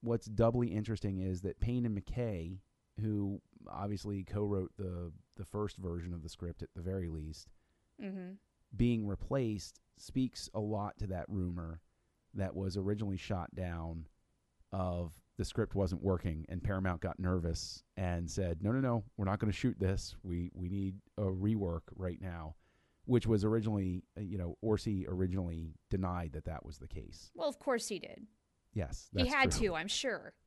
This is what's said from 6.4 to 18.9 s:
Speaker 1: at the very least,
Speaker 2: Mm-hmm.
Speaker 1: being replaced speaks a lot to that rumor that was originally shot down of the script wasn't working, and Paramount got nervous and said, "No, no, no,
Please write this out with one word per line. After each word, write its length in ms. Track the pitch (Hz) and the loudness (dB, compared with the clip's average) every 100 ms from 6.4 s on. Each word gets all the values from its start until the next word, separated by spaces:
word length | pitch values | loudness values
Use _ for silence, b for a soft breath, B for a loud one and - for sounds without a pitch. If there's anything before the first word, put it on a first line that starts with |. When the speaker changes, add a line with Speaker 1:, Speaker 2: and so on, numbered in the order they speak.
| 87 - | -8 -8
Speaker 1:
at 60 | 82 | -10
the 80 | - | -8
very 260 | 85 95 87 | -4 -2 -2
least, 400 | 80 78 78 - - _ _ _ _ | -4 -6 -10 -16 -20 _ _ _ _
Speaker 2:
Mm-hmm. 340 | 208 190 180 196 _ _ _ 104 | -8 -8 -10 -12 _ _ _ 2
Speaker 1:
being 320 | 117 117 104 | 4 4 0
replaced 720 | 95 - 135 120 104 - - _ _ | -2 0 0 0 -2 -6 -16 _ _
speaks 520 | - 127 127 - - | -6 0 0 -2 -8
a 60 | 101 | -4
lot 360 | 104 107 104 - | -2 -2 -2 -4
to 80 | 104 | -4
that 160 | 92 - | -4 -2
rumor 520 | 101 90 87 82 80 _ _ _ _ _ | -2 0 -2 -6 -10 _ _ _ _ _
that 200 | - 95 | -4 -2
was 220 | 87 95 92 | 0 -2 0
originally 400 | 95 104 107 95 | 0 0 0 -2
shot 360 | - 95 85 - | -2 -4 -2 -4
down 500 | 90 85 82 82 80 _ _ _ _ _ _ | -4 -4 -4 -6 -10 _ _ _ _ _ _
of 400 | 98 90 87 85 82 _ - | -2 0 0 -4 -6 _ -4
the 80 | |
script 300 | 87 - 107 | -2 0 0
wasn't 260 | 95 95 90 | 2 2 2
working, 420 | 95 90 92 80 80 | 2 2 2 -2 -4
and 140 | 90 | -2
Paramount 380 | - 95 95 87 | 0 2 2 0
got 180 | - - | -2 0
nervous 640 | 92 90 85 80 - - _ - | 2 4 2 -2 -4 -10 _ -4
and 340 | 92 87 87 | 0 0 -2
said, 320 | - 90 82 | -2 0 0
"No, 80 | 95 | 2
no, 80 | 127 | 4
no, 240 | 131 | 4